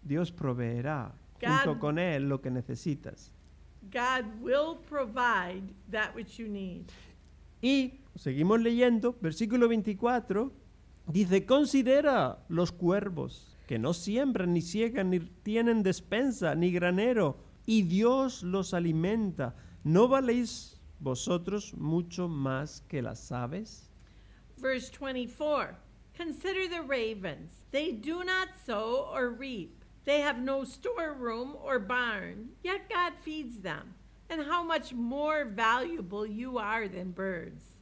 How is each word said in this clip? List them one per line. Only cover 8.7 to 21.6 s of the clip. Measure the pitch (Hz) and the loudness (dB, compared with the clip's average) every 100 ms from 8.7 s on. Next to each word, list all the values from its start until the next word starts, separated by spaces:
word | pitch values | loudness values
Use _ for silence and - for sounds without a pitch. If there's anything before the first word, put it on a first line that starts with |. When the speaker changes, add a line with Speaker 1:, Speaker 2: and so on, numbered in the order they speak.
| 233 247 233 233 247 | 6 6 6 2 0
Speaker 1:
versículo | 165 170 220 247 233 | -4 -2 0 4 6
veinticuatro, | 226 208 190 233 247 226 196 269 - - - - - - | 4 0 0 0 0 0 -2 -2 -6 -20 -20 -20 -16 -2
dice, | 165 185 190 190 | 2 4 4 6
"Considera | 262 294 269 247 277 294 254 131 - - | 4 6 4 6 6 6 4 2 -2 -4
los | 165 175 | 0 0
cuervos, | - 170 202 202 165 123 - - - - | 2 2 2 0 -4 -6 -8 -20 -20 -4
que | 113 | -2
no | 123 | 0
siembran, | 170 - 220 277 220 180 | -2 -2 0 0 0 2
ni | 175 | 2
ciegan, | 170 208 226 226 185 | 0 0 0 0 0
ni | 185 | 0
tienen | 170 - - 220 233 226 | -2 -10 -2 2 4 4
despensa, | 202 - - 208 277 226 165 | 4 0 0 0 0 2 0
ni | 147 175 | 4 2
granero, | 175 175 180 233 240 160 - - - - | 4 2 4 4 4 2 0 -12 -12 2
y | 226 | 4
Dios | 180 185 226 262 262 - | 4 4 4 4 2 -2
los | 180 190 185 | -4 -2 0
alimenta. | 180 170 160 170 226 208 160 123 - - - | 0 2 2 2 0 -2 -2 -6 -6 -18 -6
¿No | 147 170 247 | 4 6 8
valéis | 269 254 240 233 - - - - - | 6 4 0 0 -6 -14 -20 -20 -8
vosotros | 135 127 - 175 175 202 | -4 -4 0 -2 0 -6